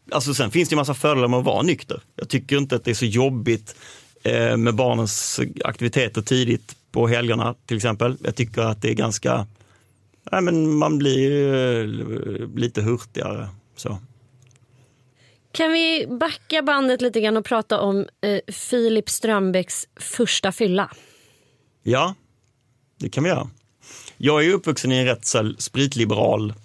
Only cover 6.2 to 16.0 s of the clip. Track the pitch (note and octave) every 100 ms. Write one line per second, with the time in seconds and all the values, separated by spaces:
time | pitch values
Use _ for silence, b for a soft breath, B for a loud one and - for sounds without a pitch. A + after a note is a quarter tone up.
6.2 | G#2 B2+ A#2+ A#2 - - _ A#2 A#2 A#2+
7.2 | A#2+ A#2 A#2+ A#2 - A2+ A2+ G#2+ A#2+ C3
8.2 | - A2+ A#2 - A2+ G#2+ A2+ A2+ A#2 G#2
9.2 | B2 A#2+ G#2+ b b b b b _ _
10.2 | - F#3+ F3+ E3 D#3 D3+ D#3 D3+ C#3+ C3
11.2 | C3+ C#3+ C#3 C3+ B2+ A#2 G#2+ A2 A2 A2
12.2 | G#2+ G2+ A2+ A#2 A#2+ G#2+ G#2+ A#2+ - -
13.2 | - - G#2 F#2+ _ - - G2 B2 _
14.2 | _ _ _ _ _ b b b b b
15.2 | b b _ - D#4+ E4 E4 D#4+